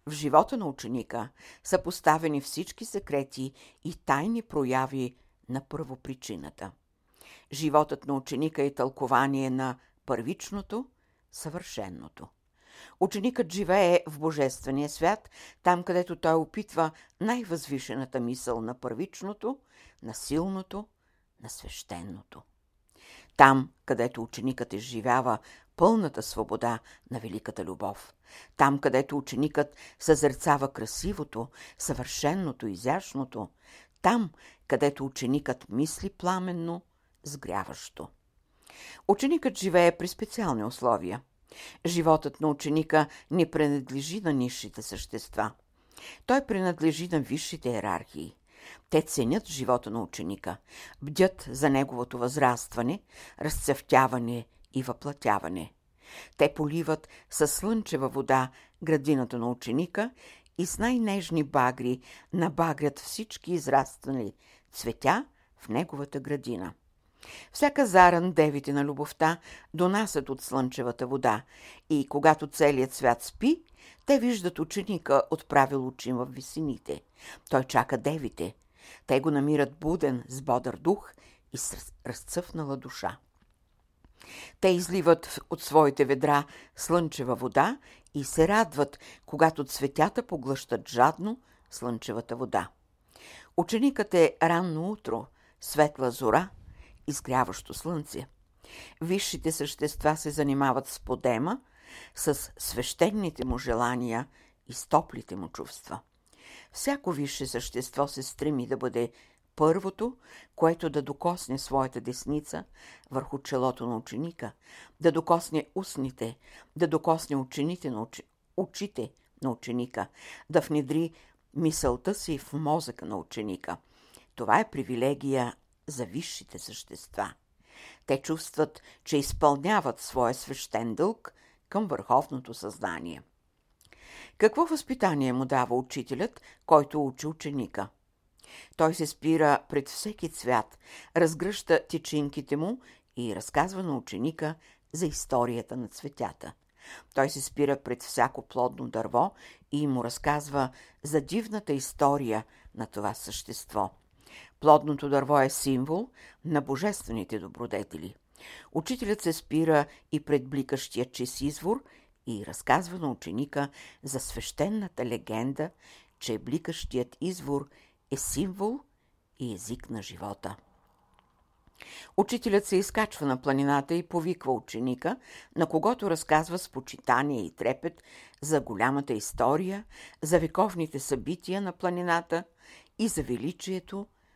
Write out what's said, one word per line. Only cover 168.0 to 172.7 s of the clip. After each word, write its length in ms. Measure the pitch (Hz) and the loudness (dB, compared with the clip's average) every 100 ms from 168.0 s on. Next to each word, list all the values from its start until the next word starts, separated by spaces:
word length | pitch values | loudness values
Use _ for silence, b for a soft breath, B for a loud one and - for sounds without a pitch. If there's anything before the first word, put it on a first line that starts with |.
| - | -10
е 60 | 135 | -8
символ 640 | - 135 185 185 208 269 - _ _ _ _ - | -4 -2 -4 -2 -4 -4 -12 _ _ _ _ -10
и 140 | 123 | -8
език 360 | 98 104 123 - | -8 -8 -10 -10
на 120 | 110 | -10
живота. 540 | 95 87 101 101 95 101 _ _ _ _ _ _ _ _ _ _ _ - B B B - | -10 -12 -12 -10 -10 -12 _ _ _ _ _ _ _ _ _ _ _ -20 B B B 0
Учителят 480 | 202 240 240 196 | 0 0 2 2
се 100 | 202 | 4